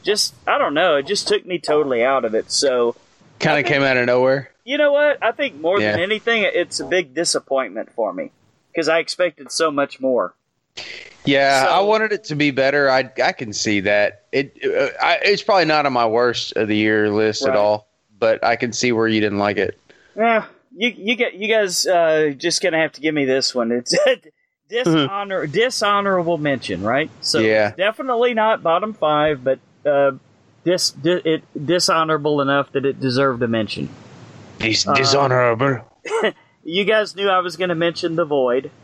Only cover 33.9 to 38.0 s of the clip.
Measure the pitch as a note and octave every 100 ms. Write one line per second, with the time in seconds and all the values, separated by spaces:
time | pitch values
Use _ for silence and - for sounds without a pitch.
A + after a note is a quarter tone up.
33.9 | - - - - - - - A2 G#2+ -
34.9 | C#3 C3 C#3 C#3 B2+ B2 A#2 C3+ B2 -
35.9 | _ - A4 A3 - _ _ D#3 F3 G3+
36.9 | G#3+ G#3 F3 G3+ F#3 F3+ D#3+ F#3 E3 E3+
37.9 | E3